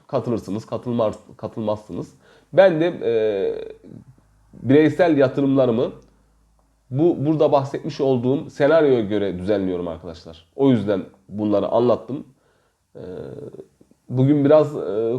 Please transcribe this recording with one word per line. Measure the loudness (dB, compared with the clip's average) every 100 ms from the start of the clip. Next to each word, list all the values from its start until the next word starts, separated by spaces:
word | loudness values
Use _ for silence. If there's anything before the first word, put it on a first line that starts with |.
| -8
Katılırsınız, | -6 -4 -6 -6 -10 -8
katılmaz-, | -10 -6 -2 -2 -4 -18 -14
katılmazsınız. | -12 -6 -4 -6 -8 -12 -12 _ _ _ _
Ben | 4 6 4
de, | -2 -2
e, | -2 0 0 -2 -4 -6 -12 -16 -20 -20 -20 -20 _ _ _
bireysel | -8 2 4 4 4 2 4
yatırımlarımı | 2 2 0 2 2 0 -2 -6 _ _ _ _ _ _ _ _ -8
bu, | 0 2 2 0
burada | 2 2
bahsetmiş | 2 0 -8 -10 -2
olduğum | 0 0 0 -2 -4
senaryoya | -2 2 4 4 2
göre | 0 -2 -2 -4
düzenliyorum | -2 -2 -2 -4 -6
arkadaşlar. | -10 -14 -18 -18 -20 _ 0
O | 2
yüzden | 2 0 -4 -4 _ -14
bunları | -6 0 0 0
anlattım. | 0 2 0 -2 -14 -14 _ _ _ _ _ _ -18
E, | -14 -14 -14 -16 -18 -18 -20 _ _ _ -8
bugün | 0 2 4 6
biraz, | 4 4 -2
e, | -6 -4 -2